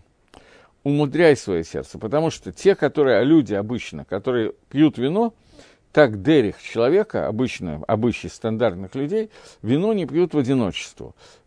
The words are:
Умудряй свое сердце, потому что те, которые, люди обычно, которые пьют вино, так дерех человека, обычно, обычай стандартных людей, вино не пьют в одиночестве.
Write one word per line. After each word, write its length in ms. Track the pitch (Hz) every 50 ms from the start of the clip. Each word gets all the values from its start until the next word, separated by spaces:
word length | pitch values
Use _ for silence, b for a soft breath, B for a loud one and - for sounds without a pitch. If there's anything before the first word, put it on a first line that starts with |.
| _ _ _ _ _ _ b b b b b b b b b _ -
Умудряй 520 | 139 143 147 151 135 107 151 175 160 139
свое 280 | - - 104 92 82 82
сердце, 340 | - - 76 65 - -
потому 320 | - - 107 135 151 165 160
что 220 | - - - 98
те, 240 | 85 - - 190 196
которые, 480 | - 156 139 - 156 143 131 117 98 117
люди 320 | 143 165 160 123 95 104
обычно, 500 | 98 104 107 123 113 - - - 73 69
которые 480 | - 90 98 - 131 123 120 110 - - _ _ _
пьют 300 | - 135 160 147 - 117
вино, 340 | 123 139 170 208 233 226 b b b b b b b b b b b _
так 300 | - 151 151 123 107 101
дерех 400 | 95 131 160 147 113 98 90 -
человека, 640 | - - - 113 117 131 165 202 214 - - 104 76
обычно, 560 | 73 107 110 131 117 - - 92 85 73 78 -
обычай 400 | - 110 107 117 120 104 - -
стандартных 680 | 87 - - - 113 110 110 120 110 87 90 95 92 -
людей, 380 | 135 139 147 196 220 220 220 B B B B B B -
вино 300 | 107 127 151 190 220 226
не 120 | 196 165
пьют 300 | 120 135 165 180 160 -
в 20 |
одиночестве. 760 | 151 131 117 139 131 113 92 - - - - - - - - b b b b b b b